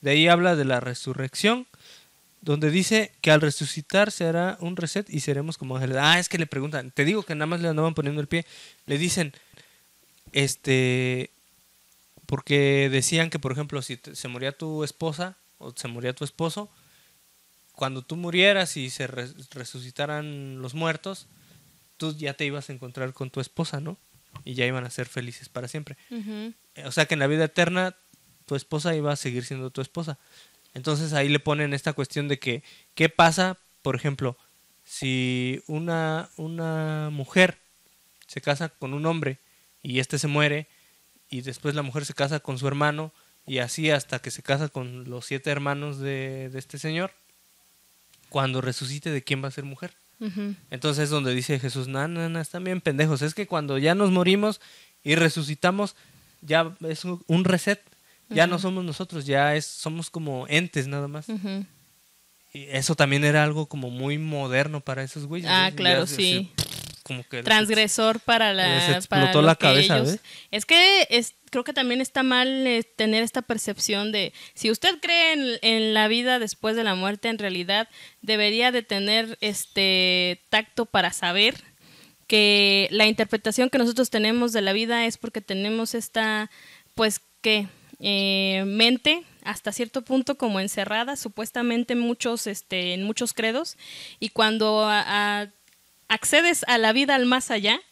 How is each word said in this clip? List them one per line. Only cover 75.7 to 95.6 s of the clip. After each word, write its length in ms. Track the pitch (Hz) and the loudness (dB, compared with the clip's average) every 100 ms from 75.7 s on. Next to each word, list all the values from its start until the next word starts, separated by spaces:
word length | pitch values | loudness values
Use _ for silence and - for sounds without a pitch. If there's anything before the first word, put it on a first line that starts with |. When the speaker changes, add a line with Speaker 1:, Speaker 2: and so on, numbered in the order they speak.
| 220 220 | 2 2
Speaker 2:
la 140 | 220 214 | 4 4
vida 300 | 226 247 254 | 2 2 0
después 380 | 220 - 220 220 | 0 -4 -2 0
de 80 | |
la 100 | 220 | 0
muerte, 340 | 185 190 208 233 | 0 -2 -2 -4
en 100 | 226 | -2
realidad 500 | 202 185 175 202 226 - - _ | -4 -4 -2 -2 -2 -8 -20 _
debería 500 | 202 214 208 220 247 | -2 2 2 4 2
de 120 | 247 | 2
tener 560 | 220 202 202 220 226 226 | -2 -2 2 0 0 -4
este 1040 | 214 202 - - 190 185 180 180 180 180 _ | -4 -4 -6 0 2 4 4 2 0 -2 _
tacto 340 | 220 220 - | 0 0 -4
para 280 | 226 208 175 | 0 2 0
saber 400 | - 180 180 214 269 - _ - - - _ _ | 0 -2 2 2 2 -12 _ -20 -20 -20 _ _
que 600 | 214 208 208 202 196 196 | 4 6 6 6 4 2
la 160 | 202 214 | 4 4
interpretación 640 | 214 214 220 220 220 254 | 4 0 0 -2 0 2
que 80 | 269 | 4
nosotros 320 | 233 233 247 | 2 2 0
tenemos 420 | 226 214 240 240 | 2 2 2 0
de 80 | 220 | 0
la 140 | 196 | 0
vida 320 | 196 226 233 233 | 0 0 0 0
es 100 | 233 | -2
porque 240 | 233 220 | -8 -8
tenemos 540 | 202 190 202 220 226 | -6 -4 -2 -2 -2
esta, 560 | 233 220 - 220 214 214 - - - _ | -4 -4 -2 0 0 -4 -10 -20 -20 _
pues, 280 | - 220 202 _ _ | 0 0 0 _ _
¿qué? 260 | 226 214 202 - _ - | 2 2 0 -10 _ -8
Eh, 600 | - 202 196 190 190 190 196 | -2 0 2 2 0 0 0
mente 560 | 208 233 254 294 330 339 _ | 2 4 4 2 0 -2 _
hasta 260 | - 214 - | -10 -8 -8
cierto 300 | 202 226 - | -6 -4 -4
punto 340 | 233 262 254 277 | 0 0 0 -2
como 240 | 233 196 | 0 0
encerrada, 560 | 190 - 196 214 247 277 | -2 -4 -2 -2 -2 -6
supuestamente 800 | 233 202 226 - 240 233 233 247 | -8 -8 -8 -2 0 0 0 0
muchos, 500 | 240 240 240 233 - | 0 -2 -2 -2 -4
este, 480 | 202 - 185 180 | -8 -6 -4 -2
en 80 | 185 | -2
muchos 280 | 196 220 170 | -4 -2 -4
credos, 440 | - 220 233 330 - - - - - | -2 -2 -2 -4 -10 -18 -18 -18 -10
y 80 | 226 | -8
cuando 540 | - 220 220 214 214 214 | 0 2 4 2 4 2
a-, 520 | 208 - 202 208 208 | 2 2 0 0 -2
a-, 60 | 208 _ | -4 _